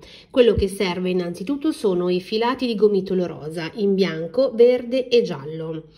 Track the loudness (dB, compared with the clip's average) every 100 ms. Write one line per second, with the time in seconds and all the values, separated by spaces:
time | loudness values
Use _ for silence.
0 | -20 -20 -2 4 4 4 0 -2 -4 -2
1 | -2 -2 -4 -8 -6 -4 -4 -2 0 0
2 | 0 -2 -2 -2 -2 -2 -4 2 4 4
3 | 0 -2 -2 -6 -10 -8 -8 -2 0 2
4 | 0 -2 -4 0 0 6 6 6 0 -4
5 | 2 2 2 -4 -10 -10 -8 -10 -12